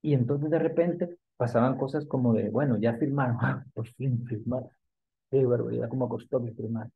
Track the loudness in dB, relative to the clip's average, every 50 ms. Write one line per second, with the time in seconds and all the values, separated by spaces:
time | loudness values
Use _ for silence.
0 | 2 2 2 2 2 2 0 -2 0 0 0 2 2 2 2 2 2 2 0 -2
1 | -4 -6 -6 _ _ _ _ _ -4 2 2 4 4 4 2 0 -2 -2 -2 -4
2 | -4 -2 -2 2 4 4 4 4 2 0 0 2 2 2 2 2 2 2 2 2
3 | 0 0 0 0 0 0 0 0 0 -2 -2 -4 -8 -10 _ -10 -10 -10 -8 -4
4 | -2 0 0 -2 -2 -4 -6 -6 -4 -4 -4 -4 -6 -8 _ _ _ _ _ _
5 | _ _ _ _ _ _ 2 2 4 4 2 0 0 -2 -2 -4 -4 -4 -2 -2
6 | -2 -2 -4 -8 -6 _ -2 -2 -2 -4 -8 -8 -6 -6 -4 -6 -6 -10 _